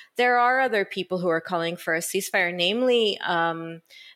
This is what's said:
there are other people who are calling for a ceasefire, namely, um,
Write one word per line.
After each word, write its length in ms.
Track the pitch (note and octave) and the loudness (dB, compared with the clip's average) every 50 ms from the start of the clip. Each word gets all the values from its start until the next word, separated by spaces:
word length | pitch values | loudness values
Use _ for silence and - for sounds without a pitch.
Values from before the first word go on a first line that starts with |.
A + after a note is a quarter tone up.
| - - _ | -20 -10 _
there 220 | - B3 B3 B3 B3 | 0 2 2 4 4
are 240 | A#3+ B3 B3+ C4 | 4 4 4 2
other 240 | C4+ B3 A3 G#3 G3 | 2 2 2 0 -2
people 340 | F#3+ - G3 F3+ - F#3 F3+ | -2 -4 -6 -6 -4 -4 -2
who 80 | F3 F3+ | 0 0
are 140 | D#3+ E3 | 0 0
calling 340 | E3 - F#3 E3+ E3 E3 E3+ | 0 -2 -2 -2 -2 -2 -4
for 200 | E3+ - - E3 | -6 -4 -2 -2
a 40 | D#3+ | -2
ceasefire, 540 | E3 - - F#3 F#3+ - - G3+ F3+ F3 F3 | -2 -2 -4 -4 -4 -2 0 0 0 0 0
namely, 680 | F3+ F3 F3+ G#3 A#3+ B3+ B3+ B3 A#3+ A3+ G#3 - - - | 0 0 0 0 2 2 2 4 4 4 2 0 -2 -2
um, 560 | - F3 E3+ E3 E3 E3 E3 E3 E3 E3 E3 - _ - - - - - | -2 0 0 0 0 -2 -4 -6 -10 -12 -14 -16 _ -20 -20 -20 -20 -20